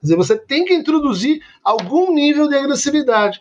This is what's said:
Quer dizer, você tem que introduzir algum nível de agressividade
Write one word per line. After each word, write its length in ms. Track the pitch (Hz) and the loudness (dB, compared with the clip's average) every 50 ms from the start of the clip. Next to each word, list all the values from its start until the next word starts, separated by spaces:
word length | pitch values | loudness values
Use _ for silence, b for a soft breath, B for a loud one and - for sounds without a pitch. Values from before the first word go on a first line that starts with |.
Quer 20 | |
dizer, 140 | 147 151 165 | -2 0 2
você 200 | 175 170 135 214 | 2 2 0 0
tem 280 | 220 - - 269 311 359 | -2 -2 -4 -2 -2 0
que 100 | 359 359 | 0 0
introduzir 680 | 320 302 311 320 311 285 269 202 180 220 302 311 302 B B B B | 0 0 0 0 0 0 -2 -2 -2 -2 -2 -2 -2 B B B B
algum 500 | B 196 226 220 185 185 269 349 370 381 | B -2 -2 -2 -2 -2 0 0 2 2
nível 360 | 330 294 285 294 294 294 302 294 | 2 2 2 2 2 2 0 0
de 60 | 285 | 0
agressividade 840 | 277 277 285 277 - - 285 302 302 269 247 226 214 208 208 202 - | 0 0 -2 -4 -2 -2 -2 -2 0 0 0 0 2 0 0 -4 -6